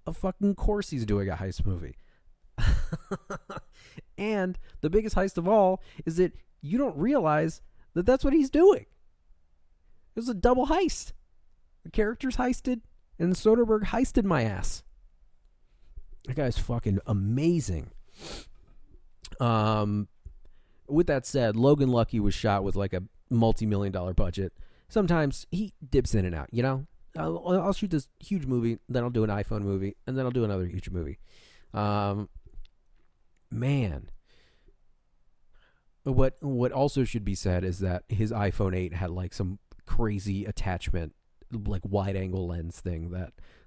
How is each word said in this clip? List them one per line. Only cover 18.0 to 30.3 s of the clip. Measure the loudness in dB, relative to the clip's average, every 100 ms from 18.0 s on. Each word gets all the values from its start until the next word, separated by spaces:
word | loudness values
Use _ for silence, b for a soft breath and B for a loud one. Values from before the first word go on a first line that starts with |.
| -20 B B B B -20 -20 -20 -20 -20 -20 -12 -10 -2
Um, | 2 2 2 2 2 0 -4 -10 -20 -20 -20 -20 _ -20 -2
with | 2 2
that | 0 0
said, | 0 2 4
Logan | 6 6 6
Lucky | 4 2 2
was | 2
shot | 2 2 0
with, | 0 -2
like, | -2
a | -4 -8 -16 _
multi-million | 2 4 4 2 0 0
dollar | -4 -2
budget. | 2 2 0 -6 -8 b b b
Sometimes | 0 2 2 2 -2 -6
he | -6 -6 -10 0
dips | 2 2
in | 0
and | 0 -4
out, | -6
you | -2
know? | -2 -2 -8 -16 -16 -8
I'll, | -6 -4 0
I'll | 0 0
shoot | -2 -2
this | -2 -4 _
huge | -6 -4 -2
movie, | 0 0 -4 -4
then | -2
I'll | 0
do | 0
an | 0
iPhone | 0 -2 -2
movie, | -2 -2 -4 -6 -6
and | -4
then |
I'll | -2